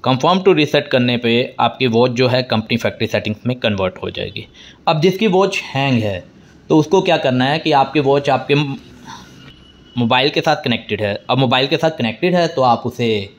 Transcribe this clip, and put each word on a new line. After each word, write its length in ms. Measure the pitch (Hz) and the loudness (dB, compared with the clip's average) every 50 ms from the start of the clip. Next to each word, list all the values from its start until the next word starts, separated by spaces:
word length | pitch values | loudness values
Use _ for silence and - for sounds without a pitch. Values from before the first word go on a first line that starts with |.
| - | 0
कंफर्म 360 | 127 131 127 156 160 180 190 | 0 0 2 2 2 2 4
to 140 | 185 202 180 | 4 4 4
reset 320 | 156 151 139 - 170 - | 4 2 2 0 -2 0
करने 280 | - - 127 123 123 120 | 0 0 0 2 2 0
पे 140 | 117 120 117 113 117 127 127 - - | 0 0 2 2 2 0 -2 -2 -2
आपकी 280 | 120 117 - - 131 123 | -2 -2 0 0 -2 2
वॉच 220 | 113 117 123 131 120 | 2 2 2 2 2
जो 140 | 117 131 | 0 0
है 140 | 120 123 127 127 | 2 2 0 0
कंपनी 340 | - 120 110 110 - 120 | 0 -2 -2 0 -2 -4
फैक्ट्री 300 | 117 - 104 - - 113 | -2 -2 -4 -2 -2 -6
सेटिंग्स 380 | 110 - 107 - 107 107 - - | -2 -2 -4 -2 -4 -6 -4 -4
में 80 | 120 127 123 | -6 -4 -2
कन्वर्ट 380 | - 113 101 95 95 92 - - 95 | -2 -2 -2 0 -2 -4 -4 -6 -10
हो 60 | 95 | -10
जाएगी। 340 | 92 - - - - - - - - - - - - _ _ | -8 -8 -10 -10 -10 -14 -16 -18 -20 -20 -20 -20 -20 _ _
अब 140 | - 165 156 | -2 0 2
जिसकी 260 | 151 190 185 190 220 220 | 2 0 0 2 0 0
वॉच 320 | 175 190 196 190 190 - - | 2 2 2 0 -2 -6 -10
हैंग 360 | - - 135 139 139 127 113 107 | -6 -4 -2 0 0 0 0 0
है 200 | 104 95 90 - - - - - - - - - - | -2 -4 -6 -10 -14 -20 -20 -20 -20 -20 -20 -4 2
तो 80 | 156 | 2
उसको 240 | 156 151 156 196 190 | 2 2 2 0 0
क्या 160 | 185 185 165 151 | 2 2 0 2
करना 260 | - 135 127 127 127 | 2 0 0 0 0
है 140 | 135 147 165 | 0 -2 -2
कि 120 | - 160 147 | 0 0 2
आपकी 260 | 139 135 - - 160 | 2 2 2 0 0
वॉच 280 | 139 135 139 143 143 147 | 2 2 0 2 2 0
आपके 260 | 131 127 - - 143 143 151 139 135 123 - - - - - - - - - - - - - - - - - - _ - - - - | -2 -2 0 0 0 0 0 -2 -6 -10 -14 -20 -20 -20 -20 -20 -20 -20 -20 -20 -20 -20 -20 -20 -20 -20 -20 -20 _ -20 -20 -10 -6
मोबाइल 340 | 120 120 113 127 127 131 151 | -4 0 2 2 2 2 2
के 120 | - 170 | 0 0
साथ 220 | - 160 151 147 - | 0 0 0 0 0
कनेक्टेड 380 | 127 117 110 - - 107 101 | -2 -4 -4 -4 -6 -4 -2
है। 120 | 107 101 101 - - - | -2 -4 -4 -6 -2 -2
अब 80 | 127 | 2
मोबाइल 300 | 131 135 120 131 127 135 | 2 2 2 2 0 2
के 100 | 135 160 | 0 0
साथ 200 | 147 - 160 156 | 0 0 -2 0
कनेक्टेड 380 | - 120 113 110 - 175 185 185 | -2 -4 -4 -2 -2 -2 0 2
है 120 | 175 170 165 | 2 0 0
तो 120 | - 143 127 | 0 2 2
आप 200 | 123 117 117 - | 2 2 2 0
उसे 240 | 123 - - 120 113 110 104 98 98 - | -8 -4 -2 -2 0 0 -2 -4 -8 -14